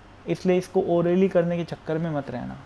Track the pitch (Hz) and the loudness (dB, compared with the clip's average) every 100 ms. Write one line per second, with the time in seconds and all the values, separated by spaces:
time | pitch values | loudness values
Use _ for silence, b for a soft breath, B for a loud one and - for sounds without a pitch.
0 | - - 214 165 185 180 180 190 - 170 | -20 -12 -6 -2 2 2 2 -2 2 2
1 | 170 180 190 185 170 175 165 - - 160 | 4 4 4 4 2 0 -4 -8 -4 -4
2 | 170 147 135 120 127 135 | -2 -4 -6 -8 -8 -12